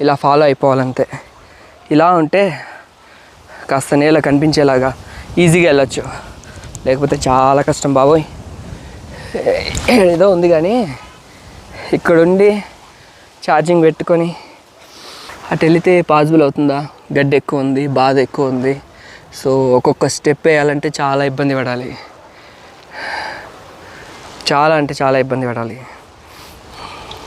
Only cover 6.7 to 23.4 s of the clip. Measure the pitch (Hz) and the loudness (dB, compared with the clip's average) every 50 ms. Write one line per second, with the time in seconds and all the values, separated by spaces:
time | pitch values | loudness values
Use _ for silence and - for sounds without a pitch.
6.7 | - - - 127 131 135 143 135 147 143 - 135 127 131 131 135 139 143 143 156 | -16 -6 -2 -2 0 0 0 -2 -2 0 0 2 2 2 4 4 2 2 2 0
7.7 | 147 - - 143 135 131 135 143 160 160 151 - - - - - - - - - | -2 -2 -2 0 2 2 4 4 4 2 0 -4 -12 -18 -18 -18 -18 -18 -18 -18
8.7 | - - - - - - - - - - - - - - - - - - - - | -18 -18 -18 -20 -20 -20 -20 -20 -18 -18 -16 -12 -10 -4 -2 -2 -2 -2 -2 -6
9.7 | - - - - 247 240 190 175 170 165 185 202 185 170 175 175 170 156 165 190 | -6 -4 0 2 4 4 4 4 4 4 4 4 4 4 4 4 4 2 2 2
10.7 | 233 254 214 147 131 - - - - - - - - - - - - - - - | 0 0 -2 -4 -6 -12 -16 -20 -20 -20 -20 -20 -20 -20 -20 -20 -20 -20 -20 -20
11.7 | - - - - - - - 170 170 165 165 175 185 190 202 208 208 208 185 - | -18 -18 -8 -4 -4 -2 0 2 4 4 4 4 4 4 4 4 2 0 -4 -10
12.7 | - - - - - - - - - - - - _ _ - - 160 151 156 165 | -16 -20 -20 -20 -20 -20 -20 -20 -20 -20 -20 -20 _ _ -4 0 0 2 2 2
13.7 | 175 170 160 160 156 - 160 - 175 165 170 170 165 - - - - - _ _ | 2 4 4 2 2 0 -2 -2 0 0 0 -2 -6 -10 -16 -20 -20 -20 _ _
14.7 | _ - - - - - - - - - - - - - - - - 156 170 160 | _ -20 -20 -20 -20 -20 -20 -20 -20 -20 -20 -20 -20 -14 -10 -8 -4 0 2 2
15.7 | 170 165 - 180 180 175 170 - 151 151 151 156 160 165 147 139 - 151 147 143 | 2 2 2 2 2 2 2 2 2 2 2 4 4 4 2 2 2 0 -2 -2
16.7 | 139 139 151 139 - - - - 143 139 143 139 143 135 - - 151 139 135 135 | -2 -4 -6 -10 -14 -18 -12 -4 -2 0 0 2 2 0 0 0 -2 -2 -2 -2
17.7 | 135 135 143 143 131 131 127 135 131 139 123 - - - 139 131 131 127 123 135 | -2 -2 -2 -2 0 0 2 2 2 2 0 0 -2 -4 -2 -2 -2 -2 -2 -2
18.7 | 135 139 - - - - - - - - - - - - - 139 131 135 131 127 | -4 -4 -8 -18 -20 -20 -20 -20 -20 -20 -20 -20 -14 -6 -2 0 0 0 2 2
19.7 | 123 127 - 156 139 - 160 139 - - - 151 147 - - 160 156 151 143 147 | 2 2 2 2 0 0 -2 -2 -2 -2 0 -2 0 0 2 2 2 2 2 0
20.7 | 143 147 - 156 151 - 143 139 135 139 139 139 135 139 143 139 135 131 127 127 | -2 -2 -4 -6 -6 -4 -2 -2 0 0 -2 -2 -2 -2 -2 -2 -2 -2 -2 -4
21.7 | 123 123 127 127 - - - - - - - - - - - - - - - - | -6 -6 -8 -10 -14 -16 -18 -20 -20 -20 -20 -20 -20 -20 -20 -20 -20 -20 -20 -20
22.7 | - - - - - - - - - - - - - - | -20 -20 -20 -20 -18 -14 -12 -12 -10 -10 -10 -12 -12 -14